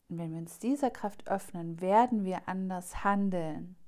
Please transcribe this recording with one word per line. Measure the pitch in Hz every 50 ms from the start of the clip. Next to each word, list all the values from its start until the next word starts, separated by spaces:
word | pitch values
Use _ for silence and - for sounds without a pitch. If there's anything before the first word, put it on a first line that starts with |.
| _ -
Und | 170 165
wenn | 170 160
wir | 160 165
uns | 165 165 - -
dieser | - 240 277 285 277 247
Kraft | 247 - - 202 - - - -
öffnen, | - 190 - - - 175 170 165 170 165
werden | 185 185 196 220 247 254 247 214 190
wir | 185 185 175 - -
anders | 185 190 190 185 185 180 180 - - -
handeln. | - 202 202 196 202 196 185 175 160 156 151 170 175 180 185 - -